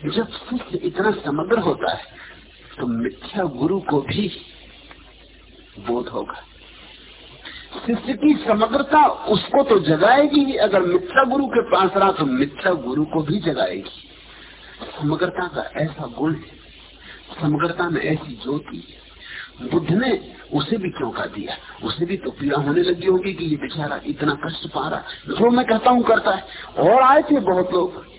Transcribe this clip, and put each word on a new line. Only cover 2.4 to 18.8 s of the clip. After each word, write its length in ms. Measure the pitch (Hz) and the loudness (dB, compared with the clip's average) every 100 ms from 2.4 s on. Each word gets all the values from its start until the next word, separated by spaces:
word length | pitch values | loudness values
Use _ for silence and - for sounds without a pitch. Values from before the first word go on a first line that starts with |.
| - - - - | -20 -20 -20 -8
तो 80 | 123 | -4
मिथ्या 580 | 113 123 - - 202 | -4 -4 -8 -10 -4
गुरु 360 | 175 123 151 196 | -4 0 -2 0
को 200 | - 147 | 0 -2
भी 280 | - - 202 - - - - - - - - - - - - - - - | 0 -4 -4 -6 -20 -20 -20 -20 -20 -20 -20 -20 -20 -20 -20 -20 -20 -16
बोध 300 | 101 120 117 | -4 -4 -4
होगा। 360 | 107 - - - - - - - - - - - - - - - - - | -8 -8 -12 -16 -20 -20 -20 -20 -20 -20 -20 -20 -20 -20 -20 -16 -12 -6
शिष्य 260 | 214 247 | -6 -4
की 220 | 247 294 | 2 4
समग्रता 720 | 294 - 208 226 247 - 302 285 | 4 4 2 4 2 4 6 6
उसको 560 | - - 208 - - | 4 0 0 2 2
तो 160 | 269 208 | 6 4
जगाएगी 680 | 151 156 196 269 294 285 | 4 4 6 6 6 4
ही, 120 | 269 262 | 2 2
अगर 240 | 208 190 | 2 4
मिथ्या 440 | 180 180 - 262 | 4 2 2 2
गुरु 220 | 262 269 269 | 4 2 2
के 140 | 233 | 0
पास 300 | - 180 190 196 | 2 2 2 4
रहा 160 | 196 | 2
तो 120 | 190 147 | 2 0
मिथ्या 460 | 127 143 - - | 0 -2 0 -2
गुरु 320 | 170 123 135 | 0 -2 -2
को 180 | 156 160 | 0 -2
भी 160 | 147 202 | -2 -2
जगाएगी। 720 | 160 127 92 92 95 - - - - - - - - - - - | -2 -2 -2 -4 -10 -18 -20 -20 -20 -20 -20 -20 -20 -18 -16 -6
समग्रता 460 | 147 156 180 180 180 | -4 -2 -2 -4 -6
का 140 | 139 - - | -6 -8 -6
ऐसा 260 | 156 151 135 | -6 -6 -12
गुण 280 | 117 151 | -4 -4
है, 220 | 160 - - - - - - - - - - | -4 -10 -20 -20 -20 -20 -20 -20 -20 -20 -6
समग्रता 480 | 156 147 170 160 175 | -2 0 -2 -2 -4
में 100 | 156 | -2
ऐसी 340 | - 156 - 120 | -2 -4 -6 -12
ज्योति 400 | - 151 - | -8 -8 -8
है। 920 | - | -16